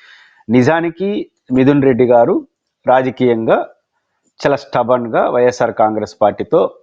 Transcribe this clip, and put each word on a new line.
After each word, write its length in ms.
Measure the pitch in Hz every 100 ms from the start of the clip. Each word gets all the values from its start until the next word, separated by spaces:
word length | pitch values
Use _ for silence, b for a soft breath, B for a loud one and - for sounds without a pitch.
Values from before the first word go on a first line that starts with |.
| b b b b -
నిజానికి 800 | 123 127 165 170 165 190 214 - _ -
మిథున్ 300 | - 131 143
రెడ్డి 220 | 135 123
గారు 420 | 123 120 123 185 101 _ _ _ -
రాజకీయంగా 800 | 127 131 - 127 113 113 220 - _ _ _ _ _ _ -
చాలా 160 | 147 139
స్టబన్గా 760 | - 131 120 127 117 143 220
వైఎస్ఆర్ 420 | 123 123 120 117
కాంగ్రెస్ 440 | - 110 107 104 -
పార్టీతో 540 | 104 98 104 165 190 -